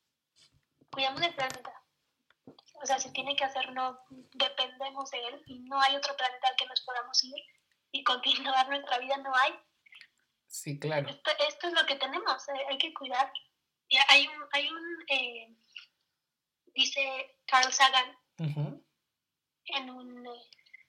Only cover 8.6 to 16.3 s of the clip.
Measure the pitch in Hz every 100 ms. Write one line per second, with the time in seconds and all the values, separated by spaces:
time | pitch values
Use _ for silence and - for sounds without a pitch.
8.6 | 269 277 277 247 262 277 277 262 294 339
9.6 | _ _ _ - - _ _ _ _ -
10.6 | 156 143 147 151 139 - - 302 294 -
11.6 | 349 330 320 277 262 330 381 262 - 277
12.6 | 277 269 330 - 269 254 277 - - _
13.6 | _ _ - - - 277 285 302 - 285
14.6 | 302 330 339 330 - 269 247 233 226 -
15.6 | _ - - _ _ _ _